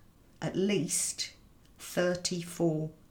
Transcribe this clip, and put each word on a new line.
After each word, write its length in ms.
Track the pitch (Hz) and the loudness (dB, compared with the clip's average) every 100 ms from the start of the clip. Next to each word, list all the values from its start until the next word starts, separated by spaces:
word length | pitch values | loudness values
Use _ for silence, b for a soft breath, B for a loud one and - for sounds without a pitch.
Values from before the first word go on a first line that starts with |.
| - - - - | -20 -20 -20 -8
at 140 | 151 170 | -4 0
least 760 | 196 190 156 - - - - - - - - - | 2 2 2 0 -2 -2 -6 -10 -20 -20 -20 -18
thirty-four 1080 | - - 180 175 - 180 170 - 170 156 156 - - | -6 0 2 2 -2 -4 -6 0 2 2 -2 -8 -14